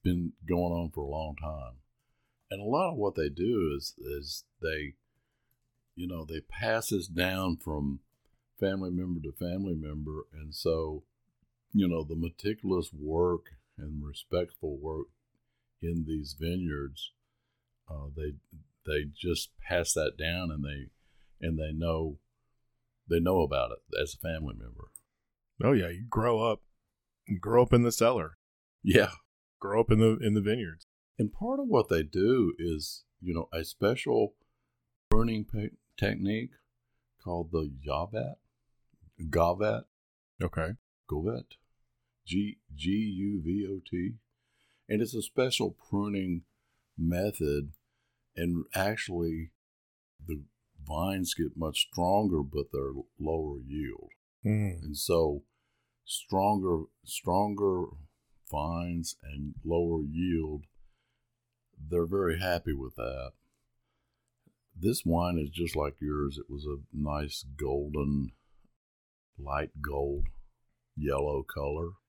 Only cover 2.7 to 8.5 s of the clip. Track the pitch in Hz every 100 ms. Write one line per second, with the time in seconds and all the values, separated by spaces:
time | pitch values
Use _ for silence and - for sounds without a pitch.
2.7 | 143 185 147 101 - 73 76 98 113 82
3.7 | 71 - - 62 71 71 - _ _ 80
4.7 | 78 73 - _ _ _ _ _ _ _
5.7 | _ _ - 90 85 78 80 - - 113
6.7 | 113 - 101 85 82 92 95 92 80 -
7.7 | 76 71 67 _ _ _ _ _